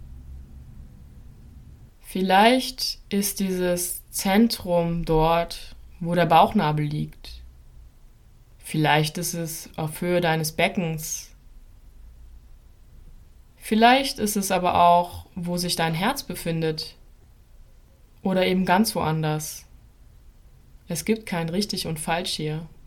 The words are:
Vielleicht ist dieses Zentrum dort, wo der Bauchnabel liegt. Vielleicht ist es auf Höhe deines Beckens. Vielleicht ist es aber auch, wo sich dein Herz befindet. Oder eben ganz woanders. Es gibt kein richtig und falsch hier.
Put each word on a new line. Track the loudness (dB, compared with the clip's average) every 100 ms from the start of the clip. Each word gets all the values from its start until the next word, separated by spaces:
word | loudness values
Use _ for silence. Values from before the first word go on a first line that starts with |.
| -18 -18 -18 -18 -18 -20 -18 -18 -20 -20 -20 -20 -20 -20 -20 -20 -20 -20 -20 -20
Vielleicht | -10 -4 4 6 6 4 0 -6 -8 -8 -4
ist | -2 -2 -2
dieses | -2 0 0 0 -4 -8 -10
Zentrum | -4 2 4 4 2 -2 0 0 -2
dort, | 2 4 4 2 0 -8 -16 -18 -18 -10
wo | -2
der | 2 6
Bauchnabel | 6 6 4 2 0 -2
liegt. | -4 -6 -10 -18 -16 -18 -20 -20 -20 -20 -20 -20 -20 -20 -20 -20 -20 -6
Vielleicht | 0 4 4 2 -4
ist | -6 -6
es | -8 -10 -12 -8
auf | -6 -4
Höhe | 0 2
deines | 2 0 -2
Beckens. | 0 0 0 -4 -4 -8 -10 -12 -20 -20 -20 -20 -20 -20 -20 -20 -20 -20 -20 -20 -20 -20 -20 -20 -20 -20 -20 -20 -20 -20 -14
Vielleicht | -2 6 6 6 2 -4
ist | -2 -2
es | -2
aber | 0 2 6
auch, | 6 6 2 -6 -14 -10
wo | -6 -4
sich | -2 -2
dein | 0
Herz | 0 -2 -2
befindet. | -8 -8 -4 -2 -2 -4 -8 -16 -20 -20 -20 -20 -20 -20 -20 -20 -20 -20 -20 -6
Oder | 0 2 2
eben | 2 4
ganz | 4 4 0
woanders. | -2 0 0 -2 -6 -12 -18 -20 -20 -20 -20 -20 -20 -20 -20 -20 -20 -18 -10
Es | -6 -2
gibt | -4 -4
kein | -6 -4
richtig | -4 -4 -6 -6
und | -6
falsch | -4 -4 -4
hier. | -6 -6 -6 -10 -18